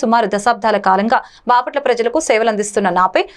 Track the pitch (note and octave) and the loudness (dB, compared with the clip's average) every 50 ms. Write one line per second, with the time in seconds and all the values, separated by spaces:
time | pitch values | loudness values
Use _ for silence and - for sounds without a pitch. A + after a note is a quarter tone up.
0 | - A3 A3+ A#3 A3+ F#3+ G#3 G3+ G3+ A#3+ A#3 G3+ - A3 G3+ G3 G3+ G3 F#3+ F#3+ | 0 0 0 0 0 0 -2 -2 0 -2 -2 0 0 -2 -2 0 0 2 2 2
1 | G#3 A#3 C4 A3+ - - - - _ A#3 B3 A#3+ B3 - C#4 C#4+ C#4+ C4 A#3+ G#3+ | 2 0 0 0 -2 -4 -12 -8 _ 0 0 0 0 -2 -4 -4 -2 0 0 0
2 | A3+ A#3 A#3+ D#4+ D#4 - A#3+ G#3+ A3+ A#3 G#3+ G3+ G#3 G#3 - A3+ G3+ F#3 F3 F3+ | -2 -2 -2 -2 0 0 0 2 2 0 -2 -2 -4 -4 -2 -2 0 0 2 2
3 | F#3 F#3 - E4 - - - | 2 2 2 0 -2 -2 -6